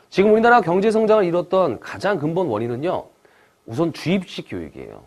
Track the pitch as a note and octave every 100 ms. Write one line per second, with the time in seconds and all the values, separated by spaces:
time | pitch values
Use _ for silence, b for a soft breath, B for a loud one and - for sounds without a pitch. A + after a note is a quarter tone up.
0 | b - G3+ A3 A#3 A#3+ E3 F3+ A3 A3
1 | A3 G#3+ F3+ F3 E3 F#3+ F3 G#2 - G2
2 | F#3 F#3+ D3 E3+ E3+ G#2+ A#2 B2 E3+ C3
3 | - _ b b b b - A#2 E3 -
4 | D3 G3 F3+ - D#3 F#2 D#2 - A#1 G#1